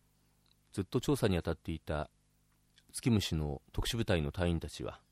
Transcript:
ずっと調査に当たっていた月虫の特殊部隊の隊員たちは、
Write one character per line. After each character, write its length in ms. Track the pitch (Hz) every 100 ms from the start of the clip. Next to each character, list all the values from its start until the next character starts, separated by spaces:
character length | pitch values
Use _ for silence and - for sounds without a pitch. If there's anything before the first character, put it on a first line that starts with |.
| _ _ _ _ _ _ _
ず 100 | -
っ 20 |
と 160 | 95 131
調 160 | - 143
査 100 | 113
に 100 | 87
当 60 |
た 80 | 90
っ 40 | 78
て 160 | -
い 80 | 80
た 280 | - 76 76 _ _ _ _ _ _ _ -
月 180 | - 131
虫 240 | 110 -
の 280 | 80 73 67 -
特 160 | - -
殊 80 | 117
部 80 |
隊 180 | 110 87
の 80 | 73
隊 200 | 82 87
員 100 | 82
た 80 | 73
ち 160 | -
は、 160 | 55 - _